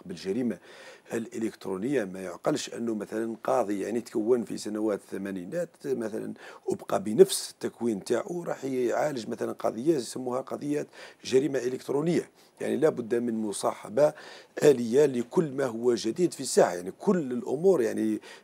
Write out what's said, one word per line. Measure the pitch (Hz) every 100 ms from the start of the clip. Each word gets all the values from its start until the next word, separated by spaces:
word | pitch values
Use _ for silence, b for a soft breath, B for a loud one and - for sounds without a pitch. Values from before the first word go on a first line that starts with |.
| 90
بالجريمة | 87 90 107 120 90 B B B B -
الإلكترونية. | 120 113 117 110 - 101 95 113 143
ما | 98 92
يعقلش | 92 - - 143 -
أنه | - 117 110
مثلا | 101 110 113 110
قاضي | - 131 101 104
يعني | 95 120
تكون | 113 113 107 123
في | 104 -
سنوات | 107 107 107 98
الثمانينات | - 95 98 95 90 170 165 _ 147
مثلا | 123 110 107 107 107 B B -
وبقى | - - 110
بنفس | 98 117 190 - -
التكوين | - 113 - 117 101
تاعو | - 117 - 175
راح | 165 - 135
يعالج | 127 120 107 143 135 107
مثلا | 113 117
قضية | 107 110 101 139 156
يسموها | 110 127 127 127
قضية | - 117 143 147 139 B B B 110
جريمة | 127 143 135
إلكترونية، | 120 127 - 139 165 151 - b b -
يعني | 107 110
لا | 156
بد | 123 113 120
من | 120 113
مصاحبة | 107 95 120 - 101 107 147 - B B B -
آلية | 147 127 117 127 151
لكل | 123 113 - 156
ما | 131 131
هو | 113 123 117
جديد | 107 113 175
في | -
الساحة. | 131 202 123
يعني | 90 87 -
كل | - 185 135
الأمور | 123 117 135 190 170
يعني | 110 104 110 107 B B